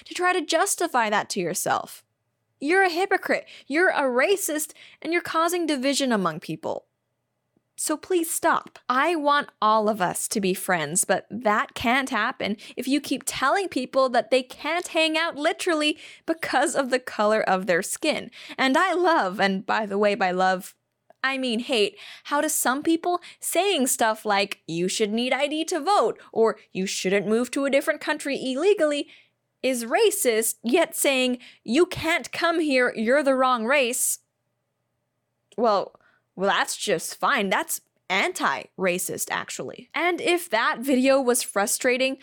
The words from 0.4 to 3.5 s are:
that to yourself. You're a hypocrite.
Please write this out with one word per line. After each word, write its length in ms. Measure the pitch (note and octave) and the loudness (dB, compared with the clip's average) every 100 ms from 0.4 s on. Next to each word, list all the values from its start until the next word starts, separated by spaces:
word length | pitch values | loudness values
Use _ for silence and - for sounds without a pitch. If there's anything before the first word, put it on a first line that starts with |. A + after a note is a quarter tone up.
| D#4 E4 G4 - E4 B3 G#3+ | 0 0 0 0 0 0 2
that 200 | G3+ - | 0 0
to 100 | G#3 | -2
yourself. 640 | E3+ F#3 - B2 - - _ _ _ _ _ - C#4 | -4 -2 -2 -2 -4 -14 _ _ _ _ _ -6 0
You're 180 | F#4+ | 2
a 60 | F#4 | 2
hypocrite. 560 | D#4+ G4 F#4 - A3 - | 0 0 0 0 -4 -4